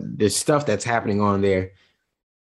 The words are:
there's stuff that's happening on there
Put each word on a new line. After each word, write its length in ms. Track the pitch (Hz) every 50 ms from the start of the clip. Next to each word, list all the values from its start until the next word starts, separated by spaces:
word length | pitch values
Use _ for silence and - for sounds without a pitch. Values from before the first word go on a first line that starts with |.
there's 360 | - - - - 107 98 -
stuff 280 | - - - 151 143 143
that's 200 | 110 104 101 -
happening 360 | 120 117 113 - 113 101 104
on 220 | 104 101 98 98
there 300 | 98 98 92 92 92 - - _ _ _ _ _ _ _ _ _ _ _ _ _